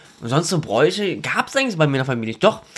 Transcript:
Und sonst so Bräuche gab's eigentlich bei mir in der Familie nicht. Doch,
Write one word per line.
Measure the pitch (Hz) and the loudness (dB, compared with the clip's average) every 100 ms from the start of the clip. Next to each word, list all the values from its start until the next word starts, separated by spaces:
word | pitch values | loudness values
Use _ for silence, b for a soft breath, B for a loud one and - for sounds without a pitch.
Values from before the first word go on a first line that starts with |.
| B B | B B
Und | 113 | -2
sonst | 143 170 | 0 0
so | 175 | -2
Bräuche | - 107 175 196 202 131 | 0 2 2 2 -4 -4
gab's | 151 185 233 269 | -4 -2 -2 0
eigentlich | 262 170 | -2 2
bei | 147 | 2
mir | |
in | 135 | 2
der | |
Familie | 131 120 110 | 0 -2 -4
nicht. | 113 | 2
Doch, | 202 214 B | 2 0 B